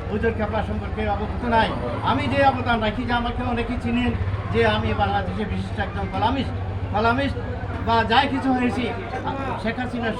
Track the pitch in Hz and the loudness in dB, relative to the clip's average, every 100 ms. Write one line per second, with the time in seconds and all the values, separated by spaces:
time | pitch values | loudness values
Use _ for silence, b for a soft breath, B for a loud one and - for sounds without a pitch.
0 | - 214 226 220 208 214 196 214 202 196 | -4 -2 0 0 0 -2 -2 -4 -4 -2
1 | 214 202 208 196 240 226 202 - 165 - | -2 -2 -2 -2 2 4 4 0 -4 -2
2 | - 240 262 277 277 254 247 233 214 214 | 0 0 2 4 4 4 2 2 0 0
3 | 233 240 240 233 247 233 233 240 240 233 | 0 0 0 -2 -2 -2 -2 -2 0 0
4 | 240 240 - - - 220 226 214 226 - | 0 0 -2 -2 0 2 4 4 2 2
5 | 807 202 190 - 208 - - - 196 - | 2 2 0 -2 -2 -2 -2 -2 -2 -2
6 | 190 190 208 269 208 - - - - 196 | -4 0 2 2 0 -2 -4 -4 -2 2
7 | 226 247 277 - - - - - - 226 | 2 2 0 -2 -4 -6 -6 -4 2 2
8 | 214 233 277 262 262 254 247 240 233 196 | 4 4 4 2 2 2 2 0 -2 -4
9 | - - - 269 269 - 220 226 247 240 | -6 -6 -4 -4 -4 -2 -2 -2 -4 -2
10 | 233 | -2